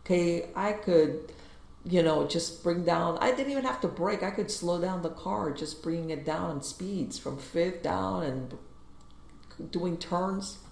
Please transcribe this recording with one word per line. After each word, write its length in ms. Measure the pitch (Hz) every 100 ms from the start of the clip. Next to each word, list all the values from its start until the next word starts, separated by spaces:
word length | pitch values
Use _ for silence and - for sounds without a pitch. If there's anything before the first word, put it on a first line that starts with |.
Okay, 500 | - 180 170 170 -
I 180 | - 202
could, 600 | 214 - 170 151 139 - - - - - -
you 180 | 170 180
know, 240 | 160 156 147
just 360 | 170 - -
bring 220 | 170 170
down, 340 | 170 165 170 165
I 100 | 247
didn't 180 | 254 269
even 140 | 277
have 160 | 254 -
to 80 | 180
brake. 340 | - 180 202
I 80 | 185
could 200 | 202 196
slow 300 | - 170 175
down 220 | 180 185
the 80 | 165
car, 420 | 165 185 208 170
just 300 | 139 156 -
bringing 280 | 165 165 160
it 140 | 151
down 260 | 151 160 175
in 120 | 143
speeds 560 | - - 185 196 131 -
from 200 | 131 135
fifth 440 | - 165 175 175
down 420 | 151 - 95 180
and 1500 | 160 131 127 - - - - - - - - - - - -
doing 260 | 175 180 165
turns. 600 | - 180 190 196 196 - -